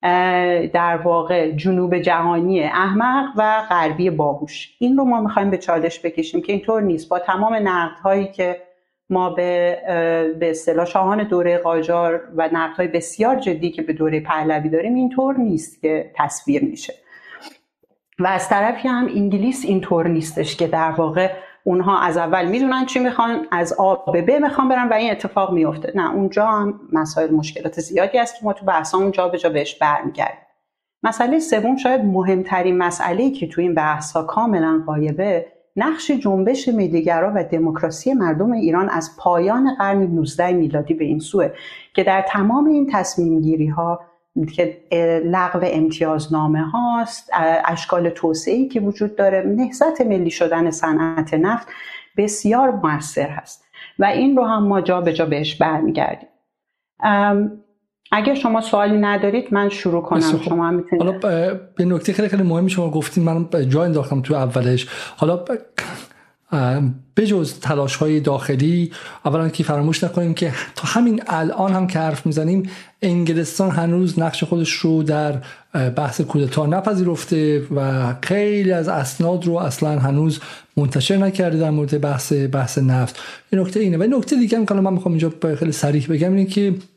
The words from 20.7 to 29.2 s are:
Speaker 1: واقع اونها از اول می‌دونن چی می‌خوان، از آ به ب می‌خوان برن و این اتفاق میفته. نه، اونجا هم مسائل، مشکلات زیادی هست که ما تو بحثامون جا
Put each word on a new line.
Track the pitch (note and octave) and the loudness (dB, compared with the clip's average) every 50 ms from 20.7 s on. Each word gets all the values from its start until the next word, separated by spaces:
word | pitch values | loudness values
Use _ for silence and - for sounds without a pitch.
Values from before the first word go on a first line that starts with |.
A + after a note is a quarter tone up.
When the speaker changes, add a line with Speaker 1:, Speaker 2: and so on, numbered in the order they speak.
| E3 E3 D#3+ D#3+ | 0 0 0 0
Speaker 1:
واقع | D#3 E3 E3 D#3 D#3 F3 F#3 F#3+ F#3 - - - - _ _ | 0 0 0 0 2 0 0 0 -2 -6 -14 -18 -20 _ _
اونها | - F3+ F3+ F3+ F#3 G3 - | 0 2 2 2 2 2 2
از | - F3+ D#3+ E3 | 2 2 0 0
اول | E3+ D#3+ E3+ F#3 F3+ | 0 0 0 0 0
می‌دونن | F3 G3 A#3+ C4+ C4+ C4 C4 C4 | 0 0 0 0 0 0 0 -2
چی | C4 - B3+ | -2 0 0
می‌خوان، | B3 B3+ B3 - A#3 A#3 A#3 - D#3+ - | 0 0 2 0 0 0 0 -4 -4 -2
از | - F3 E3+ E3+ - | -2 -2 -2 -2 0
آ | - G3+ F#3+ F#3+ | 0 2 2 2
به | F3+ - - F3 E3+ | 0 -2 -2 0 0
ب | E3+ F3+ | 2 4
می‌خوان | C4 D4 D4 C#4+ C#4 - C4+ C4 | 2 4 2 0 0 0 0 2
برن | C4 B3 B3 A#3 | 2 2 2 2
و | A3+ | 2
این | G#3+ A3+ A#3 | 2 2 0
اتفاق | G#3 G3+ - G3 - G3+ G3 F#3 F#3 | -2 -2 -4 -4 0 0 0 0 2
میفته. | E3+ D#3+ D3+ D3+ D#3 - - - | 0 0 0 -2 -4 -8 -6 -2
نه، | G3 F3 E3 - | -2 -2 0 0
اونجا | G3+ G3 F#3+ F#3+ G#3 G#3 A3 | 0 -2 0 0 0 2 2
هم | G#3+ G#3 G3+ G3+ G#3 - - - - | 2 0 0 -2 -4 -6 -10 -4 -2
مسائل، | D#3+ D#3 D#3 - - D#3+ D#3 | -2 -2 -2 -2 -2 0 2
مشکلات | D#3 D#3 D3+ - - - C#3 D#3+ - - | 2 0 0 -2 -8 -8 -8 -8 -8 -8
زیادی | D#3+ - - E3 F#3 G3 - B3 | -10 -2 0 0 0 2 2 0
هست | A#3 A#3 - - | 0 0 -4 -6
که | G#3+ | -4
ما | G#3 G3 | -4 -4
تو | - G3 | -2 -2
بحثامون | F#3+ F#3 D#3+ D#3 - - F#3 F#3+ G3 | 0 0 0 -2 0 0 0 2 2
جا | F#3+ - | 2 0